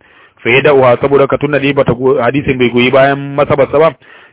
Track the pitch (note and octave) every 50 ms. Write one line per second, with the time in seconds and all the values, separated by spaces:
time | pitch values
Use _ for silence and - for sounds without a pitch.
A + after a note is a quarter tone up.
0 | _ _ _ _ - _ _ _ - A#2 A#2+ C3+ C3+ D3+ C#3+ C3+ C3 B2 A#2+ -
1 | - C#3 C#3 C3+ C#3 C3 C3 B2+ C#3+ C#3+ D3 C3+ C3 C#3 C3+ C#3 C3 - A#2+ A#2+
2 | C3 C3 C#3 C3+ A#2+ A#2+ B2+ D3 C3 D3 C3+ B2+ B2 A#2 A#2 A#2+ B2 B2+ C3 C3
3 | C3+ C#3 C#3 C#3 C#3 C#3 C#3 C#3+ C#3+ - D3+ C#3 C3 A#2+ C#3+ C#3+ D#3+ D#3+ C#3 -
4 | _ - - - - -